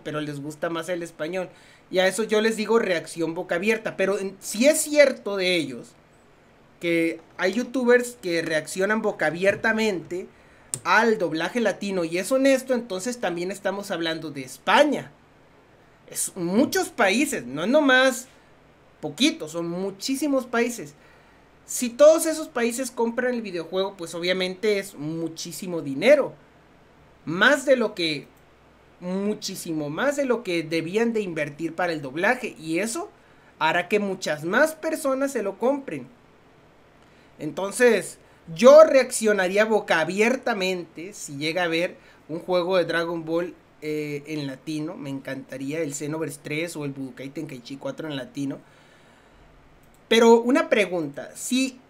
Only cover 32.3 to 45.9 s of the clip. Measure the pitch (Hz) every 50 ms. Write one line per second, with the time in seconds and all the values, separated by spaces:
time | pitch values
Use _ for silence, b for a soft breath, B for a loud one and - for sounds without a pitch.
32.3 | 254 247 220 180 - - 156 160 160 175 208 233 226 339 415 415 b b b b
33.3 | b b b b b b 151 160 160 175 175 - 214 202 202 196 185 185 - 180
34.3 | 151 147 151 175 202 254 302 311 311 - - 320 320 - - 269 262 262 277 277
35.3 | 277 226 202 196 190 - 220 254 285 277 277 - 160 135 120 - - _ _ _
36.3 | _ _ _ _ _ - - _ _ _ _ _ _ _ b b b b b b
37.3 | b b 151 151 147 165 190 196 196 - 247 240 214 185 160 - - - b b
38.3 | b b b 170 165 160 226 262 285 311 320 311 294 262 240 240 - - 220 214
39.3 | 202 196 185 180 196 202 220 226 220 202 208 - 180 165 156 170 185 202 214 233
40.3 | 262 262 - 254 226 196 185 185 185 175 165 - - 160 165 202 202 - - 160
41.3 | 143 139 151 160 160 180 180 165 165 165 175 185 - B B B B B B -
42.3 | 151 170 - - 180 180 170 180 190 185 165 165 165 170 170 170 175 165 156 160
43.3 | 165 170 175 170 - - _ _ _ - 156 156 151 151 151 147 147 143 143 156
44.3 | 156 151 143 139 131 131 - 156 156 151 151 165 190 233 - 139 139 135 135 135
45.3 | 135 135 135 - 135 131 135 139 151 165 165 160